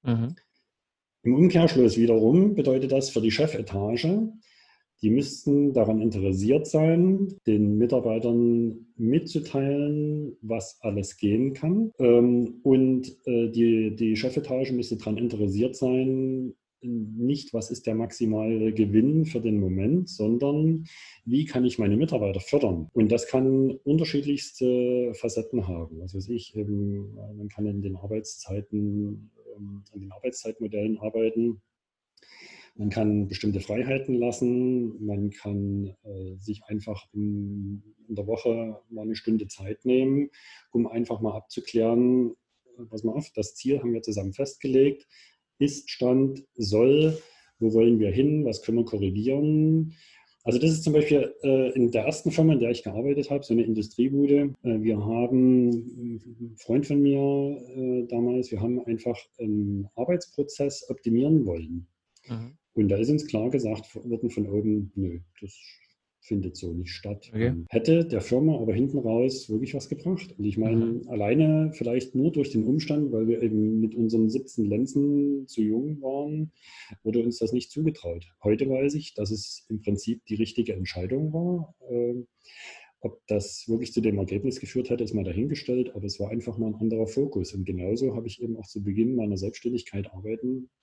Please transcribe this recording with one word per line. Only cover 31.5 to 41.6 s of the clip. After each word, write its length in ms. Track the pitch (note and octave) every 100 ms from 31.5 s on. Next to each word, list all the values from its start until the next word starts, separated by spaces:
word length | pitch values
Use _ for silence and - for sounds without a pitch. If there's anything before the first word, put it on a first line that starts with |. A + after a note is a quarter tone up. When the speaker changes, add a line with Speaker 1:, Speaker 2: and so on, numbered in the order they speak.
| G2+ _ _ _ _ _ _ _ - - - - -
Speaker 2:
Man 120 | G#2
kann 380 | G2 G#2+ G#2 G2
bestimmte 320 | G2 A2 G2
Freiheiten 560 | - G#2+ B2+ C3+ C3+ B2+
lassen. 880 | A#2+ A#2 B2 B2 B2+ B2+ A#2 A2 G#2
Man 260 | G2+ G2+
kann, 680 | - G#2 G2+ G2+ G2+ G2+ F#2+
äh, 340 | G#2 G2 F#2+ F#2+
sich 260 | G2+ G#2 -
einfach 400 | G#2+ G2+ G2+ _
in, 720 | G#2 G#2 G#2 G2+ G2+ G2 G2+ - _ -
in 80 | G#2
der 100 | G2+
Woche 540 | A2+ B2 A2+ A2+ G#2+ _
mal 120 | A2+
eine 160 | A2 A2
Stunde 300 | - A2 G2+
Zeit 360 | - F#2+ A2
nehmen, 460 | B2+ B2+ C3 C#3 C#3+ _ - - _
um 160 | A#2+ A#2
einfach 320 | A#2 A#2 A2
mal 160 | A2 G2+
abzuklären, 1000 | _ -